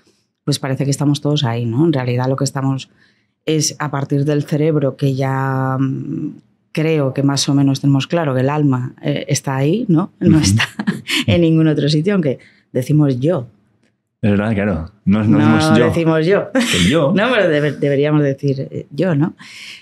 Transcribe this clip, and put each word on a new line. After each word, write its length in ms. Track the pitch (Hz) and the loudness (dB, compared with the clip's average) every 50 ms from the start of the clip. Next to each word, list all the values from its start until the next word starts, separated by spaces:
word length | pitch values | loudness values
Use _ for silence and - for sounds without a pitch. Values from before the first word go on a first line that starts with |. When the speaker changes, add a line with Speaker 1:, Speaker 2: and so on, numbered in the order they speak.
| _ _ _ _ _ _ _ _ - | _ _ _ _ _ _ _ _ -4
Speaker 1:
pues 160 | - 143 - | -4 -4 -4
parece 240 | - 135 131 123 143 | -4 -4 -4 -2 -2
que 60 | 139 | -2
estamos 300 | 139 - 147 143 147 143 | -2 0 0 0 0 0
todos 220 | - 147 147 143 139 | 0 -2 -2 0 -2
ahí, 220 | 117 117 120 120 | -2 -2 -2 -4
¿no? 200 | 117 113 127 165 | -2 0 2 2
En 60 | 175 | 2
realidad 360 | 147 131 127 123 123 123 127 | 2 0 -2 -2 -2 -2 0
lo 80 | 131 135 | -2 -2
que 80 | 135 139 | -2 -2
estamos 480 | 135 - 139 131 135 135 131 - - _ _ _ _ _ _ _ _ _ _ - | -4 -4 -4 -4 -2 -4 -4 -8 -14 _ _ _ _ _ _ _ _ _ _ -4
es 280 | - 156 156 143 - - - | -2 -2 0 -2 -2 -4 -6
a 100 | 151 143 | -8 -6
partir 360 | 143 139 139 - 143 139 139 | -4 -4 -4 -2 -2 0 0
del 180 | 151 147 147 147 | 0 0 -2 -2
cerebro, 520 | - 160 143 151 165 156 151 139 135 - | -2 -2 0 0 2 0 0 0 -2 -2
que 200 | - 143 139 135 | -2 -2 -2 0
ya, 600 | 131 135 135 135 135 135 135 131 131 131 131 131 131 | 0 -2 -2 -2 -2 -2 -2 -2 -2 -2 -2 -2 -2
mm, 560 | 135 135 135 135 139 - - 160 160 - - - - _ _ _ _ _ | -2 -2 -4 -6 -8 -8 -8 -8 -8 -8 -10 -14 -20 _ _ _ _ _
creo 440 | - 160 151 160 160 151 139 131 135 | -6 -2 -2 0 0 0 0 -2 -2
que 80 | 139 135 | 0 0
más 260 | 139 139 135 - - | 0 0 0 0 0
o 60 | 139 | 2
menos 260 | 139 139 139 135 131 | 2 2 2 0 0
tenemos 240 | - 143 139 135 131 | 0 2 2 2 0
claro 300 | - 175 170 165 143 127 | -2 -2 -2 0 0 0
que 60 | 127 | 0
el 100 | 127 135 | 0 0
alma, 420 | 147 151 147 143 127 123 123 120 - - | 0 0 0 0 0 -2 -4 -8 -10 -8
eh, 240 | - 147 143 - - | -6 -6 -4 -4 -4
está 280 | - 147 - - 147 131 | -4 -4 -4 -4 -4 -2
ahí, 300 | 135 139 147 175 226 247 | -2 0 0 0 0 0
¿no? 240 | - 165 151 190 - _ - | 2 2 0 0 -2 _ -2
No 180 | 190 - 160 | 2 2 4
Speaker 2:
Ujú. 80 | 156 139 | 4 4
Speaker 1:
está 240 | 95 98 113 - - - - - - - | 2 2 2 0 -4 -6 -8 -6 -6 -6
<laughs> 280 | - - - - - - | -6 -6 -6 -6 -4 0
en 160 | - 190 175 | 0 2 2
ningún 260 | 170 160 160 160 160 | 2 2 4 4 2
otro 220 | 156 151 147 143 143 | 2 2 0 0 0
sitio, 240 | 156 151 156 202 208 | 0 0 0 0 0
aunque 240 | 190 156 143 117 - - - _ _ _ _ | 0 0 -2 -4 -6 -10 -20 _ _ _ _
decimos 480 | - 123 123 - 147 151 147 139 131 123 | -6 -4 -2 2 2 2 2 2 0 0
yo. 280 | 131 160 185 147 117 - _ _ _ _ _ _ _ _ _ _ _ _ _ _ | 0 0 0 -2 -4 -8 _ _ _ _ _ _ _ _ _ _ _ _ _ _
Speaker 2:
Es 120 | - 104 | -2 0
verdad, 200 | 101 101 104 110 110 | 0 0 0 0 0
claro. 360 | 98 101 104 92 80 82 - - _ - | 0 0 -2 -2 -4 -6 -10 -12 _ 0
No, 180 | - 196 110 107 | 0 2 2 2
no 140 | - 147 | 2 4
Speaker 1:
No 180 | 147 151 156 156 | 4 4 4 4
Speaker 2:
decimos 200 | 156 156 156 156 | 4 4 4 4
yo. 80 | 156 156 | 4 4
Speaker 1:
decimos 400 | 160 160 170 165 160 160 160 156 | 4 2 0 0 2 2 2 2
yo. 200 | 170 202 - - - - | 2 2 0 0 0 -2
Speaker 2:
El 340 | 269 240 233 220 185 175 - | 0 0 0 0 2 2 2
yo. 240 | 139 170 151 135 - | 2 2 2 2 2
Speaker 1:
<laughs> 20 | |
No, 140 | 180 214 254 | 2 0 2
pero 160 | 254 214 185 170 | 2 2 2 2
debe-, 240 | 151 147 147 151 - | 2 2 0 -2 -2
deberíamos 460 | - 151 143 143 135 147 151 151 151 147 | -2 -2 0 0 2 2 2 2 2 2
decir, 440 | 139 135 - - 139 135 135 135 - | 0 -2 -2 -2 -2 -2 -2 -6 -8
eh, 160 | - 131 - - | -10 -12 -12 -8
yo, 240 | 143 139 165 185 160 | -4 -2 -2 0 0
¿no? 220 | 139 156 202 - - - - - - - - - - | 0 0 -2 -4 -10 -20 -20 -20 -20 -20 -20 -20 -16